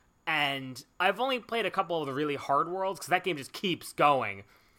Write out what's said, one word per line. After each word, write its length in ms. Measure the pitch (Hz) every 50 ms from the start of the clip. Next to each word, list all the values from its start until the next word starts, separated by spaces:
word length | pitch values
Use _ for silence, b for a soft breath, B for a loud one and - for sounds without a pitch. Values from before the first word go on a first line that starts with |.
| b b b _ -
and 580 | - 160 151 147 139 139 135 131 131 127 - - _ _ -
I've 180 | 180 190 202 196
only 180 | 247 269 262 240
played 260 | 202 - 233 233 214
a 40 | 185
couple 300 | - 190 185 165 170 165
of 60 | 151
the 80 | 139 131
really 220 | 135 151 151 143
hard 320 | 131 - - 139 143 160 165
worlds, 300 | 175 190 190 190 196 -
'cause 80 | - -
that 160 | 175 180 180
game 120 | 190 170
just 160 | 143 131 - -
keeps 400 | - - 190 165 120 - - -
going. 520 | - 156 147 143 131 117 104 98 98 98 b b b b b b